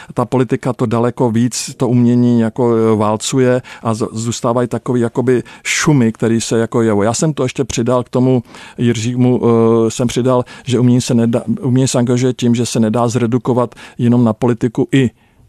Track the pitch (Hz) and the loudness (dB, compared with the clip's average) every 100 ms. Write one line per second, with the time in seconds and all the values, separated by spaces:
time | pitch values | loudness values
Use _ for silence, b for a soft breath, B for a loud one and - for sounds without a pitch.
0 | B - 117 127 123 131 131 120 113 117 | B -6 -2 0 0 -2 -4 -4 -2 0
1 | 120 - 123 110 123 - - 131 123 123 | -2 0 0 0 -2 -2 -10 -4 0 2
2 | 120 123 123 120 113 - 120 113 113 107 | 2 4 2 2 0 0 0 2 2 2
3 | 107 107 - 135 127 127 - B 117 110 | 0 -2 -2 0 2 0 -4 B -6 -4
4 | 131 113 117 - 123 123 120 117 - 123 | -4 -6 -6 -4 -2 -2 -2 -4 -2 -2
5 | 113 - 123 123 - B - - - 143 | -2 -2 0 0 -2 B -6 -2 2 2
6 | 113 - 113 113 - 117 113 127 113 101 | 2 0 0 0 0 -2 0 0 0 2
7 | 104 117 160 139 127 - 127 - 120 127 | 0 0 -2 -2 -4 -4 -4 -4 -2 -2
8 | 120 127 127 127 - B B B 120 113 | -2 0 2 0 -2 B B B -2 0
9 | 113 123 123 123 117 117 113 117 113 - | -2 0 2 2 2 2 4 2 0 0
10 | 120 131 127 123 - B B 120 123 123 | -2 -2 0 0 -2 B B 0 2 2
11 | - 120 117 120 - 117 127 127 131 131 | 2 0 0 -2 -2 -4 -2 0 0 0
12 | 120 123 127 127 120 120 117 127 110 120 | 0 0 0 0 0 0 0 0 0 0
13 | 120 117 113 123 135 123 120 - B B | 0 0 0 -2 0 -2 -2 -6 B B
14 | 120 120 117 107 120 117 123 139 127 139 | 2 4 2 2 0 0 -2 -2 0 2
15 | 120 - b b | 0 -4 b b